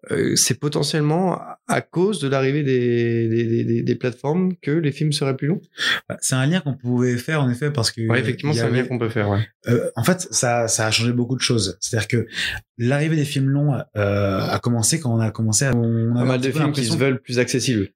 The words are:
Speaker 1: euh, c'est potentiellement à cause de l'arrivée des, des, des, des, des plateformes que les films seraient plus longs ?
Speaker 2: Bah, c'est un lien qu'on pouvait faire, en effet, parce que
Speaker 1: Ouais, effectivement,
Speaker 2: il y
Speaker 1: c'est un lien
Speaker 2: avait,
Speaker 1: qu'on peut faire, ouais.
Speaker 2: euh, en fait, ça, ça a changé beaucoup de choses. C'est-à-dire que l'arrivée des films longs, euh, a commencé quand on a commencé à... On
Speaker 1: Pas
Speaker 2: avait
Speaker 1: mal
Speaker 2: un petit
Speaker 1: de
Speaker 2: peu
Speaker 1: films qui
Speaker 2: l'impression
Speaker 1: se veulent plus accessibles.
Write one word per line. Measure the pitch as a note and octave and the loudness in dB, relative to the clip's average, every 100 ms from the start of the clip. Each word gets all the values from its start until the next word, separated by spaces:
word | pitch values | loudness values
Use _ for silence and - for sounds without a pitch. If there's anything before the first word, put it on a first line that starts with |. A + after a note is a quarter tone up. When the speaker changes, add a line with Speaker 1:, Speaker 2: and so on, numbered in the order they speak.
| - | -4
Speaker 1:
euh, | - A#2+ | -2 0
c'est | - - B2 | 0 0 0
potentiellement | D3 D#3+ D3+ D#3+ D3 D#3+ F#3 - - - - | -2 -2 -2 0 0 2 0 -2 -8 -18 -4
à | B2+ | -4
cause | - D#3+ F#3+ G3 | -2 0 0 0
de | C#3 | -2
l'arrivée | C3+ C3+ C#3+ | 0 0 0
des, | C#3 B2+ A#2+ A#2+ A#2 A#2 A2+ | 0 2 2 2 2 0 2
des, | A2+ | 0
des, | A2+ A#2 | 2 0
des, | A#2 A#2 | 0 0
des | B2 | 0
plateformes | A#2+ B2+ A#2+ C#3 E3+ F#3 F3+ | -2 -2 -4 -2 0 0 -2
que | - | -2
les | D3+ D3+ | 0 0
films | C3+ D#3 | 0 -2
seraient | C#3+ C#3 C3+ | 0 -2 -2
plus | C#3 | -2
longs ? | F#3+ - - - - - | -2 -6 -6 -4 -4 -6
Speaker 2:
Bah, | - | -6
c'est | - | -2
un | C3 | 0
lien | C3+ F#3 | 2 0
qu'on | D3 | -2
pouvait | B2+ A#2+ B2 B2 A#2+ | -6 -2 0 2 0
faire, | B2 D#3+ | -2 0
en | C3+ | 0
effet, | A#2+ D3 | 0 -2
parce | C#3+ A2 | -2 -2
que | - A2+ | -2 0
Speaker 1:
Ouais, | A#2+ | 2
effectivement, | A#2+ B2 C#3+ | 0 -2 -2
Speaker 2:
il | A2+ | 0
y | |
Speaker 1:
c'est | |
un | B2+ | 2
lien | B2 | 0
Speaker 2:
avait, | B2 | 0
Speaker 1:
qu'on | B2 | -2
peut | A2+ | -2
faire, | A2 G2+ | 0 2
ouais. | G2+ A2 _ - | 0 -2 _ 0
Speaker 2:
euh, | A#2+ - | 0 0
en | - | 0
fait, | A#2 F3 - | 2 2 0
ça, | - B2 A#2+ A2+ | -2 0 2 0
ça | - A2 | 0 0
a | |
changé | A2 A#2 | 2 0
beaucoup | A#2+ A#2 C3 | 0 -2 -2
de | |
choses. | - A#2+ F#2+ - | 0 0 0 -4
C'est-à-dire | - A2+ G#2 | -4 -2 0
que | A#2+ F#2+ - - - - - | -2 -2 -6 -6 -6 -12 -4
l'arrivée | A#2 C#3+ D#3 | 0 0 0
des | D#3+ | 0
films | C#3+ C#3 C3+ | 0 0 0
longs, | C#3 D3 A#2 - G#2+ | 2 2 0 -4 -2
euh, | G2+ G2+ G2+ F#2+ | 0 2 2 0
a | - - | 0 0
commencé | B2 A#2+ A2 E3 | 0 2 2 0
quand | C#3 | 0
on | A2+ | 0
a | A2 | 0
commencé | - A2 G#2+ C#3 | 0 0 2 2
à... | A#2+ | 2
On | A#2 A2+ A2+ | 2 2 0
Speaker 1:
Pas | A#2+ | 2
Speaker 2:
avait | B2 | 2
Speaker 1:
mal | B2+ | 0
Speaker 2:
un | |
petit | C3 | 0
Speaker 1:
de | |
Speaker 2:
peu | D3+ | 0
Speaker 1:
films | C#3+ | 0
qui | C#3 | 0
Speaker 2:
l'impression | A#2 | -2
Speaker 1:
se | A2 | 2
veulent | C#3 C3 | 2 0
plus | - A#2+ | -2 0
accessibles. | A#2+ C3 B2 A2+ F#2+ | 2 0 0 0 0